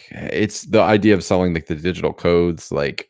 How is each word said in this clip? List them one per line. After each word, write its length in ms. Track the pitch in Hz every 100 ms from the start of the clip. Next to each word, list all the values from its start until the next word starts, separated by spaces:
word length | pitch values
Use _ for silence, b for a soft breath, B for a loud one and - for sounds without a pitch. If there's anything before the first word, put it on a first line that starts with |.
| -
it's 520 | - - 85 104 -
the 160 | - 107
idea 360 | 90 107 107 98
of 80 |
selling, 320 | - 92 90 82
like, 100 | -
the 80 |
digital 400 | 78 85 85 78
codes, 580 | - 87 87 87 80 -
like, 380 | 73 71 - -